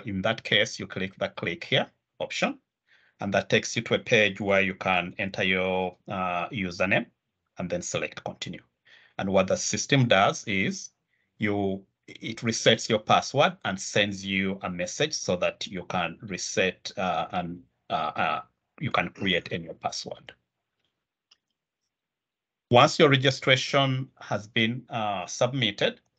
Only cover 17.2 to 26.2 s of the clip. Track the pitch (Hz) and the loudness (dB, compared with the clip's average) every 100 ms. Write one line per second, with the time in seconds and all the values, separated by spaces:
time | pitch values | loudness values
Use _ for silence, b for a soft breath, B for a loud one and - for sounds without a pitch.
17.2 | 82 92 85 87 - _ - 87 78 - | -4 -6 -6 -10 -16 _ -6 -4 -4 -2
18.2 | 85 73 - _ _ - - - 87 - | -2 -2 -8 _ _ -10 -4 -2 -2 -4
19.2 | 98 87 - 87 80 - - - - - | 0 0 -2 -8 -8 -8 -8 -6 -10 -14
20.2 | - - _ _ _ _ _ _ _ _ | -16 -20 _ _ _ _ _ _ _ _
21.2 | _ _ _ _ _ _ _ _ _ _ | _ _ _ _ _ _ _ _ _ _
22.2 | _ _ _ _ _ 120 151 - 151 135 | _ _ _ _ _ 8 8 8 6 6
23.2 | 135 131 135 127 - 139 135 131 131 _ | 4 2 2 2 4 2 2 0 -6 _
24.2 | - 104 104 117 113 127 - 123 107 95 | -6 -6 -2 0 0 0 -6 -4 -2 -4
25.2 | 87 - 127 135 110 - 233 - _ _ | -6 -2 0 0 -2 0 -2 -4 _ _